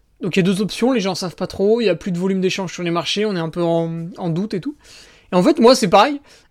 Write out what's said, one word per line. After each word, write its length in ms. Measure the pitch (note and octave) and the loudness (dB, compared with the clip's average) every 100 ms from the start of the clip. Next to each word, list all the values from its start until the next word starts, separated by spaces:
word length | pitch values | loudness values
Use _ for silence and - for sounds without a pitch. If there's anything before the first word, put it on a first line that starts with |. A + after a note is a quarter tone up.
| _ - | _ -10
Donc, 140 | G3+ F#3+ | -4 0
il 40 | |
y 40 | |
a 20 | F3+ | 2
deux 160 | F#3+ | 0
options, 300 | G3+ - A3+ | -2 -2 0
les 100 | B3+ | 0
gens 140 | F#3+ F3 | -2 -4
savent 200 | F3+ - | -8 -8
pas 120 | F#3 | -8
trop, 340 | - G3+ A#3 | -2 2 2
il 40 | A3 | 2
y 40 | |
a 60 | G3 | -2
plus 160 | G3+ | -2
de 80 | F3 | -2
volume 200 | F#3+ F#3+ | 0 0
d'échange 320 | F#3 F3+ F3+ | 0 -2 -8
sur 120 | - | -6
les 80 | F3 | -4
marchés, 340 | E3+ - G3+ G#3+ | -4 -2 -2 -2
on 100 | F#3 | -2
est 40 | |
un 100 | D#3+ | -4
peu 140 | F3 | -2
en, 460 | E3+ E3+ E3 E3 E3 A#3+ | 0 0 -2 -6 -10 -8
en 120 | F3+ | -4
doute 240 | D#3+ G#3+ | -2 -2
et 80 | F#3+ | -4
tout. 140 | C4+ - - - - - - | -6 -12 -18 -20 -20 -20 -2
Et 40 | F3+ | 2
en 60 | |
fait, 180 | G#3 E4 | 2 6
moi, 140 | A#3 | 6
c'est 160 | B3+ G3 | 6 4
pareil. 320 | G3 B3+ C#4+ _ - _ | 4 4 0 _ -20 _